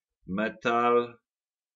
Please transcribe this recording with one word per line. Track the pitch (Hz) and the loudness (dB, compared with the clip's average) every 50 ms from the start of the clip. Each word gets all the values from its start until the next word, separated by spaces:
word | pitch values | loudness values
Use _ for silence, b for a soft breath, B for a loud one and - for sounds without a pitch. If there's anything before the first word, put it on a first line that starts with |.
| _ _ _ _ _ - | _ _ _ _ _ -8
metal. | 90 101 107 110 - - - 117 117 117 120 120 120 120 120 117 117 - _ _ _ _ _ _ _ _ _ _ _ | -6 -4 -4 -4 -6 -4 -4 -2 0 2 2 4 2 2 2 -2 -6 -18 _ _ _ _ _ _ _ _ _ _ _